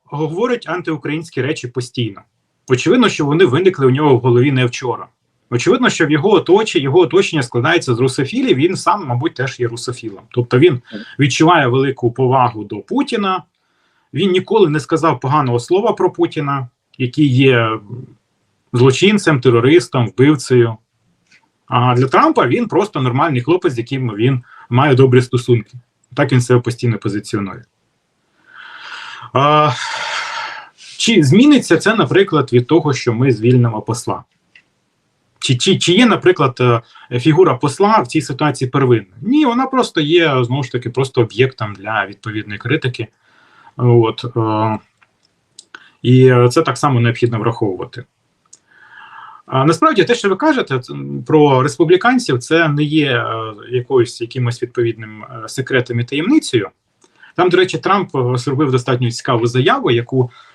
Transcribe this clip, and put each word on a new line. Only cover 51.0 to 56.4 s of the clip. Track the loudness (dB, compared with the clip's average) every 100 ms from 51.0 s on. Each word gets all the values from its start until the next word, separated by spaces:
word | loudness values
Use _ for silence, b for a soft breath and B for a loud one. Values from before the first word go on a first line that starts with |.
| -12 -10 0
про | 4 4 4
республіканців, | 0 0 2 4 4 0 0 -4
це | 0 0 2
не | 0
є, | 0 0 0 -2
е, | -4 -8 -10 -14 -8
якоюсь, | -6 0 0 0 -4
якимось | -10 -4 -4 -4
відповідним, | -6 -4 -4 -4 -12 -18
е, | -18 -16 -12
секретом | -10 -2 -2 -2 -4
і |
таємницею. | -4 -4 0 0